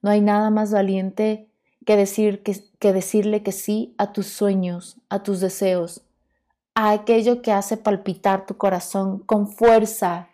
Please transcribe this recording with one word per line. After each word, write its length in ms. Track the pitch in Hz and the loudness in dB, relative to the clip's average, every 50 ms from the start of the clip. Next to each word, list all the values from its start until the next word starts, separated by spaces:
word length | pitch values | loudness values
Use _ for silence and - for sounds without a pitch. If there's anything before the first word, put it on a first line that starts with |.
No 100 | - 202 | 2 2
hay 100 | 208 208 | 2 4
nada 300 | 208 208 208 208 214 214 | 4 4 2 2 2 2
más 220 | 214 214 214 208 214 | 2 0 0 0 0
valiente 760 | 202 196 190 190 190 190 190 185 - 214 220 214 214 214 _ _ _ _ _ _ _ - | 0 2 2 0 -2 -4 -6 -4 -2 -2 -2 -2 -4 -8 _ _ _ _ _ _ _ 0
que 120 | - 214 | 2 4
decir 480 | 208 202 196 202 - 214 208 202 202 - | 4 4 0 0 0 0 0 0 -2 -6
que, 200 | - 196 196 - _ _ _ | -6 -6 -6 -8 _ _ _
que 140 | - 202 190 | 0 2 2
decirle 500 | 190 185 - - 214 202 214 214 208 208 | 2 -2 0 0 0 0 2 -2 -2 -2
que 100 | 196 190 | -4 -8
sí 420 | - - - 214 220 226 - - _ | -8 -6 -4 -4 -4 -4 -8 -4 _
a 140 | 214 202 208 | -6 -4 -4
tus 160 | - 196 202 | -8 -8 -8
sueños, 680 | - - 214 202 196 190 180 180 175 175 175 - - - _ _ | -6 -2 -2 0 0 0 -2 -4 -6 -10 -12 -16 -20 -20 _ _
a 160 | 196 196 202 | -8 -6 -4
tus 160 | 202 202 185 | -4 -4 -2
deseos, 640 | 190 185 190 - 202 190 185 180 170 170 - - _ _ _ _ _ _ _ _ _ _ _ _ _ _ _ | -2 -4 -2 -2 0 0 0 0 -2 -6 -8 -18 _ _ _ _ _ _ _ _ _ _ _ _ _ _ _
a 140 | 226 220 214 | 0 2 2
aquello 520 | 208 208 214 - 233 226 220 240 240 240 240 | 2 2 2 2 2 4 4 2 0 0 0
que 100 | - 208 | 0 0
hace 240 | 196 196 - 226 | 0 0 -2 -6
palpitar 720 | 214 - - 202 190 196 - 180 - - 202 190 190 190 | -4 0 -2 -2 -2 -2 -6 -8 -2 0 0 0 0 -4
tu 100 | - 196 | -8 -10
corazón 600 | - - 196 190 175 - - - 196 196 196 190 196 | -2 -2 -2 -2 -2 -6 -6 -4 -4 -4 -4 -6 -8
con 300 | - - 226 208 208 202 | -4 -2 0 0 0 -4
fuerza 800 | - - 226 233 226 220 214 214 220 - - 180 170 175 180 _ | -2 2 6 6 6 6 4 2 -4 -4 -4 -4 -4 -6 -10 _